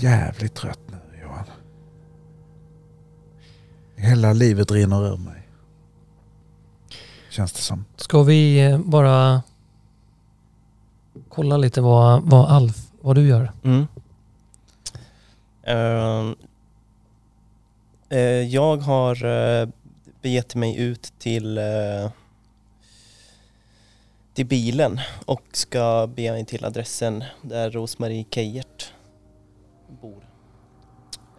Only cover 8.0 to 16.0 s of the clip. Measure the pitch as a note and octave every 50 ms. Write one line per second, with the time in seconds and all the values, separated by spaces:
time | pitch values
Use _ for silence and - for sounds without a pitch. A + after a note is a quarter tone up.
8 | - - - D3 C#3+ C#3 D#3 D#3 D3+ D3 C#3+ C#3 C#3 C#3 C#3 C#3+ F3+ F#3+ D3+ D3+
9 | C#3+ C3+ C3 C3 C3 C3 C3 C3 B2+ _ _ _ _ _ _ _ _ _ _ _
10 | _ _ _ _ _ _ _ _ _ _ _ _ _ _ _ _ _ _ _ _
11 | _ _ - - - _ - - D#3 C#3+ C#3+ D3 C#3 B2+ - - B2 B2 A#2+ A#2+
12 | A#2+ A#2+ A#2+ B2 - E3+ C3+ B2+ B2+ D#3 D3 C#3+ B2+ A2+ G#2 - - - _ _
13 | - C3+ C3+ C#3 D3 C#3+ B2+ A2+ B2 A#2 - - - C3 B2+ C3 D3 D3+ - -
14 | - _ _ _ _ _ _ _ _ _ _ _ _ _ _ _ - - - -
15 | - - _ _ _ _ _ _ _ _ _ _ - - A#2+ A2+ A2+ A2+ A#2 A2+